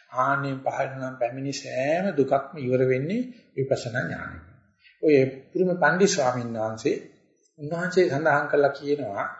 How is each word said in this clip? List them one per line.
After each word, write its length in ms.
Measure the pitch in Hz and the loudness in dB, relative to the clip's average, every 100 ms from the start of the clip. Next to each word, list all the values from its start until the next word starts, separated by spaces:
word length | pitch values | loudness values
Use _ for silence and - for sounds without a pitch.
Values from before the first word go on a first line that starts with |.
| _ 123 | _ -2
ආන්නේ 400 | 131 139 139 135 | 0 0 -2 -4
පහළ 300 | - - 135 | -4 -4 -4
නම් 240 | 131 131 127 | -6 -8 -4
පැමිණි 380 | 117 131 139 | -4 -2 -6
සෑම 520 | 135 127 123 135 165 196 | -6 -6 -2 0 0 2
දුකක්ම 440 | 147 131 139 - 160 | 2 4 2 0 -6
ඉවර 240 | 123 127 | 0 2
වෙන්නේ 380 | 131 127 147 220 254 - _ | 4 2 0 -4 -4 -10 _
විපස්සනා 520 | - 135 120 120 117 | -4 -2 -2 -2 -6
ඥානයෙන්. 400 | 165 - - - - - _ _ _ _ | -6 -8 -10 -14 -18 -20 _ _ _ _
ඔය 120 | 160 143 131 - - | 4 6 4 0 -8
පුරුම 240 | 175 180 | -2 0
පණ්ඩිත 380 | 175 151 175 190 | 2 2 4 2
ස්වාමීන් 400 | - 127 127 120 | 2 0 0 -4
වහන්සේ 440 | 113 110 110 151 226 - _ _ _ _ - | -4 -6 -4 -2 -2 -6 _ _ _ _ -14
උන්වහන්සේ 460 | 147 165 180 185 170 | -8 -6 0 2 2
සඳහන් 400 | 139 160 143 147 | 2 2 2 2
කළා 260 | 147 143 | 4 2
කියනවා 520 | - 143 147 117 101 - - | 2 -2 -4 -4 -6 -6 -10